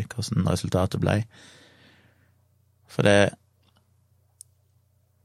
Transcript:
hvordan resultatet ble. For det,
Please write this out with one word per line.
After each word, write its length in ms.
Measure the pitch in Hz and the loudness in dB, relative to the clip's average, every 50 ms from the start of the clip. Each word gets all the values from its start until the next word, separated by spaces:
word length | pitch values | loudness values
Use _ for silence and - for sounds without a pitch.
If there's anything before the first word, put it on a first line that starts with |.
| 104 - | -2 -6
hvordan 400 | - - 107 - 110 - 92 - | -8 -10 -6 -4 -2 -2 -2 -2
resultatet 540 | 90 - - - - 92 92 95 - - - | -2 -4 -4 -2 -2 0 0 0 -2 -2 0
ble. 160 | 95 98 104 113 - - - - - - - - - _ _ - - _ _ _ _ _ _ _ _ _ _ _ _ _ _ _ _ _ _ _ - | 0 0 0 -2 -4 -12 -20 -20 -20 -20 -20 -20 -20 _ _ -20 -20 _ _ _ _ _ _ _ _ _ _ _ _ _ _ _ _ _ _ _ -12
For 160 | - - 123 | -4 0 2
det, 300 | 104 101 101 101 - - - _ _ _ _ _ _ _ _ _ _ _ _ _ _ _ _ _ _ _ _ - _ _ _ _ _ _ _ _ _ _ _ _ _ _ _ | 4 4 4 4 2 0 -6 _ _ _ _ _ _ _ _ _ _ _ _ _ _ _ _ _ _ _ _ -20 _ _ _ _ _ _ _ _ _ _ _ _ _ _ _